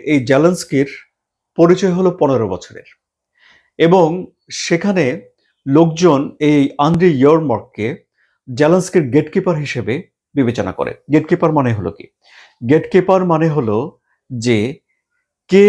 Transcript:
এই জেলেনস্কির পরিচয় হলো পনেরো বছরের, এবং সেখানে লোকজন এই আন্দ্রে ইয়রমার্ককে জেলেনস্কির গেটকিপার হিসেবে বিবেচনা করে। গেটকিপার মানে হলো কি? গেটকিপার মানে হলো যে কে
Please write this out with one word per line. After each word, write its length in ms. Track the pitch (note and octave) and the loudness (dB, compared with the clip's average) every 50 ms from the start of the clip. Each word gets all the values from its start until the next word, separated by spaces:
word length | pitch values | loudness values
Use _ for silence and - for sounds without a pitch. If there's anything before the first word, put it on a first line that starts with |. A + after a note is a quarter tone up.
| - - D3+ | -2 -2 -2
এই 80 | C#3 B2 | 0 0
জেলেনস্কির 600 | A#2+ C3+ C#3 D#3 F3 F3+ E3+ - - D#3 C3+ C#3+ - - - - _ _ _ _ _ _ _ _ _ _ - | 2 2 2 2 2 0 -2 -6 -4 -4 -2 -2 -4 -6 -14 -20 _ _ _ _ _ _ _ _ _ _ 2
পরিচয় 360 | E3+ E3+ F3+ F3+ G3 F#3 F3 F3+ | 2 4 4 2 0 -2 -2 0
হলো 120 | F#3 F3+ F3 - | 0 -2 -2 0
পনেরো 260 | D3+ C#3 C3+ A#2 A2 G2 | 0 0 0 0 -2 -4
বছরের, 400 | F#2 E2+ - - - - - _ _ _ _ _ _ _ _ _ _ _ _ _ _ _ _ _ _ - | -6 -8 -12 -14 -20 -20 -20 _ _ _ _ _ _ _ _ _ _ _ _ _ _ _ _ _ _ 0
এবং 280 | D#3+ E3 F#3 F#3+ E3+ D#3 E3 F#3 F3 - _ _ _ - | 2 4 4 4 2 2 0 -4 -10 -14 _ _ _ -16
সেখানে 540 | - - - - F3 E3 - G3+ G3 F#3 D3+ B2 D3 G3 - _ _ _ _ _ _ _ - | -14 -12 -6 -4 -4 -2 -2 -2 -2 0 -2 -2 -4 -6 -10 _ _ _ _ _ _ _ -4
লোকজন 540 | C3+ C#3 D#3 E3 D#3+ D#3 D#3+ F3+ E3+ C#3+ C3+ D3 - - - | 0 2 2 2 2 2 2 2 2 2 2 0 -4 -6 -2
এই 220 | D3+ D3 D3+ D3 C#3 C#3 - - | 0 2 2 2 2 0 0 -2
আন্দ্রে 300 | C#3+ D#3 E3+ E3+ F#3 F3+ | 0 0 2 2 2 2
ইয়রমার্ককে 760 | D3+ B2+ C3 C#3+ D#3+ D#3+ D#3+ C#3 A2+ G2 - - _ - G#2 A#2 D#3+ - _ _ _ _ _ _ _ _ _ - | 2 4 4 4 4 4 2 -2 -4 -4 -6 -10 _ -8 -8 -8 -8 -10 _ _ _ _ _ _ _ _ _ -10
জেলেনস্কির 560 | B2 A#2 D3 D#3+ F3 F#3 F3 - - F#3 D3+ B2 | -4 0 2 2 2 2 0 0 -2 -2 0 0
গেটকিপার 460 | A2+ D3+ D#3 D#3 - F#3+ - F#3 E3+ | 0 0 0 -2 -4 -4 -2 -2 -4
হিসেবে 380 | D3+ D3 C3 - C3 G2 G2 A#2+ D#3+ - _ _ _ _ _ - | -4 -6 -8 -8 -8 -6 -6 -6 -8 -8 _ _ _ _ _ -4
বিবেচনা 380 | C#3+ C3 A#2 A#2 A#2 G2 F#2+ F2 | -2 -2 -2 -2 -4 -6 -6 -6
করে। 200 | - C2 B1 - - _ - C#3 | -6 -8 -8 -8 -12 _ -2 -2
গেটকিপার 380 | D#3 D3 - - B2+ F3 D#3+ D#3 | -2 0 0 -2 -2 0 0 0
মানে 180 | D3 C3+ B2 A2+ | 0 0 0 -2
হলো 180 | G2+ F2+ - | -4 -6 -8
কি? 160 | - - - - _ _ _ _ _ - - _ _ _ A#2 | -10 -12 -16 -20 _ _ _ _ _ -20 -20 _ _ _ -2
গেটকিপার 580 | A#2 D3 D#3 - - - F#3 F3+ G3 F#3+ F#3+ F#3 | 0 0 0 0 0 0 0 2 2 2 2 2
মানে 240 | F3 E3 D#3 D#3+ E3 | 0 0 0 0 0
হলো 280 | D3 D3+ B2+ G#2+ G#2 A2 C3+ F3 - _ _ _ _ _ _ - | 0 -2 -2 -2 -2 -2 -4 -6 -10 _ _ _ _ _ _ -14
যে 280 | C3 A#2 A2 B2 A#2 G#2+ G#2 B2+ D#3 - _ _ _ _ _ _ _ _ _ _ _ _ _ - | -12 -6 -2 0 0 0 0 -4 -6 -10 _ _ _ _ _ _ _ _ _ _ _ _ _ 0
কে 120 | F#3+ G3 G3+ | 4 4 6